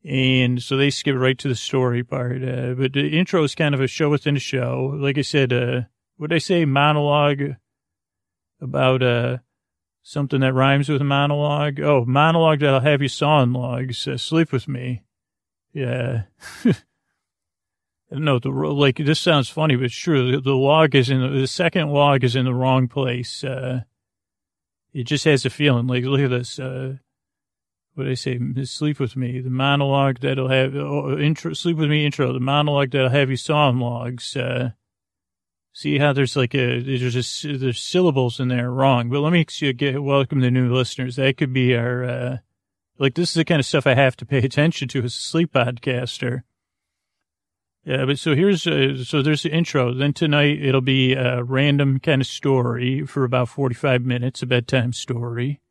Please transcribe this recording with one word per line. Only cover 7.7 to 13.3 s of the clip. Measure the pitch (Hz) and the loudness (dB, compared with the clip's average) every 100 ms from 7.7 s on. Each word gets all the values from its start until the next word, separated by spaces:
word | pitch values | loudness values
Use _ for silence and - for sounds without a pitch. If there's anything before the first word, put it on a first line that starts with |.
| _ _ _ _ _ _ _ _ _ | _ _ _ _ _ _ _ _ _
about, | 131 139 131 131 | -6 0 2 2
uh, | 127 120 123 123 _ _ _ _ _ _ | 2 0 -2 -6 _ _ _ _ _ _
something | - 151 139 139 | -10 -6 -2 0
that | 131 | 2
rhymes | 131 135 139 143 | 4 4 4 2
with | 143 | 0
a | |
monologue. | 143 139 143 147 147 147 147 143 | 0 2 2 0 0 0 -2 -2
Oh, | 147 139 120 | 2 2 4
monologue | 135 156 165 160 151 | 4 4 4 4 4
that'll | 147 135 | 2 4
have | 143 143 | 4 2
you | 139 | 0
sawing | - 147 | 0 2